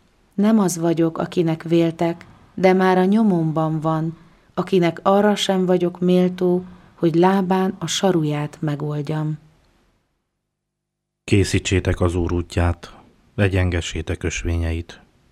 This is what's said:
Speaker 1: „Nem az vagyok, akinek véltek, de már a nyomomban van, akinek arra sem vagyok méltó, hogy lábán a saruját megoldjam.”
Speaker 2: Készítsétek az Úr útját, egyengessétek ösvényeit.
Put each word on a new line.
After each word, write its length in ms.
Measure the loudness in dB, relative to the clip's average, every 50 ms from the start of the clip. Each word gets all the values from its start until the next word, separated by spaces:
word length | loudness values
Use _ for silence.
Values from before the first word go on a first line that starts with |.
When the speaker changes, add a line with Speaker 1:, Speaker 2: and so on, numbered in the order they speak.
| _ _ _ _ _ _ -4
Speaker 1:
„Nem 260 | 0 2 2 4 4
az 180 | 2 2 0
vagyok, 400 | 0 0 0 2 2 0 0 0
akinek 460 | -4 -6 -4 -2 -2 0 0 -2 -4 -2
véltek, 600 | 0 2 2 2 2 0 -2 -4 -4 -4 -6 -12 -20 -20 -20 -20 _ -6
de 200 | 2 2 4 4
már 240 | 4 4 4 4
a 80 | 4 4
nyomomban 760 | 4 4 4 4 4 2 2 2 0 0 0 0 0 -2 -2
van, 380 | -2 -2 -2 -2 -2 -4 -6 -10 -18 _ _ _ _ _ -8
akinek 460 | -8 -4 0 2 2 2 2 -2 0 0
arra 320 | 2 4 4 4 2 0
sem 300 | 0 -2 -2 0 0 2
vagyok 340 | 2 2 2 0 -2 -2 -2
méltó, 680 | 0 2 4 4 2 2 0 0 0 0 0 0 -2 -6 -18 -20 -20 -20 _
hogy 200 | -2 -2 0 2
lábán 600 | 4 4 4 2 2 0 0 0 0 0 -2 -4 -6
a 80 | -8
saruját 680 | -6 -4 0 0 2 2 2 0 -2 -2 -4 -6 -8 -8 -6
megoldjam.” 760 | -6 -6 -4 -4 -6 -6 -6 -6 -6 -6 -6 -4 -4 -6 -6 -8 _ _ _ _ _ _ _ _ _ _ _ _ _ _ _ _ _ _ _ _ _ _ _ _ _ _ _ _ _ _ _ _ _ _ _ _ -4
Speaker 2:
Készítsétek 760 | 0 2 2 2 2 -2 -2 -2 0 -2 0 0 0 -2 0
az 140 | 0 -2 0
Úr 160 | -2 -2 -2
útját, 640 | -2 -4 -4 -4 -2 0 0 0 -2 -4 -8 -20 -20 -20 -20 _ _ _ _ _ -4
egyengessétek 880 | -2 0 0 2 0 0 0 -2 -4 -6 -6 -8 -8 -6 -6 -8 -6 -6
ösvényeit. 800 | -6 -6 -4 -4 -4 -4 -2 -2 -4 -4 -6 -8 -12 -16 -20 _ _ _ _ _ _